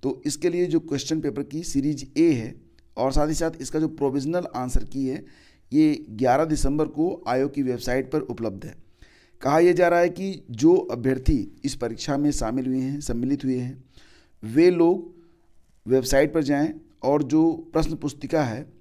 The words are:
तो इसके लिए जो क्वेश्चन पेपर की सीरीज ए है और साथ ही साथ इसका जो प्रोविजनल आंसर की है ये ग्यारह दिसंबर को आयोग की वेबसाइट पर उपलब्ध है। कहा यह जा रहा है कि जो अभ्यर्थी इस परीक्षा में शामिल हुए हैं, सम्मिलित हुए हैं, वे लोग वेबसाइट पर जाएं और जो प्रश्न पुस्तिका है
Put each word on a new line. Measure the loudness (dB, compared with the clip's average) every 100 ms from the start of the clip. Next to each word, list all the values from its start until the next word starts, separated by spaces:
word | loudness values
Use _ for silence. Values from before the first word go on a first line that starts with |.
तो | -6 -6 -6
इसके | -4 -2
लिए | -2 0
जो | 0
क्वेश्चन | -2 -6 -4 -4
पेपर | -4 -6
की | -8 -8
सीरीज | -4 -2 0 -4 -6 2
ए | 2
है | 2 -4 -12 _ _ _ -4
और | 0
साथ | 2 2
ही |
साथ | 0 -2 -4
इसका | -6 -2
जो | -2
प्रोविजनल | 0 -2 0 -2 -4 -4 -8
आंसर | 0 0
की | 0 -4 -4
है | -6 -10 -20 _ _ _
ये | 2 4 2 -6
ग्यारह | -2 2 4
दिसंबर | 2 2 2 2 -2
को | 0 -2 -2 -4
आयोग | -2 -2
की | -2
वेबसाइट | -4 -4 -2 -2 -2
पर | -4
उपलब्ध | -4 -6 -6 -6
है। | -14 -18 -20 _ -20 _ _ _
कहा | 0 4
यह | 4
जा | 6 4
रहा | 4
है | 2
कि | 0 -8 -8 -12
जो | 2 6
अभ्यर्थी | 6 2 -4 -2 0 2 0 -2 -6
इस | -8
परीक्षा | -4 -6 -6 -4 0
में | 0
शामिल | 0 -4 -4 -2
हुए | -2
हैं, | -4 -6
सम्मिलित | -4 -4 -2 -2
हुए | -2 -4
हैं, | -4 -10 -20 -20 -20 -20 _ _
वे | -2 6 6
लोग | 6 4 4 -2 -18 _ _ _ _ _ _ 0
वेबसाइट | 0 4 2 2
पर | 0
जाएं | 0 0 -2 -6 -18 _
और | 0 0
जो | 2 4 2 0 -4
प्रश्न | -2 -2 -4
पुस्तिका | -8 -8 -4 -2
है | -2 -4 -12 -20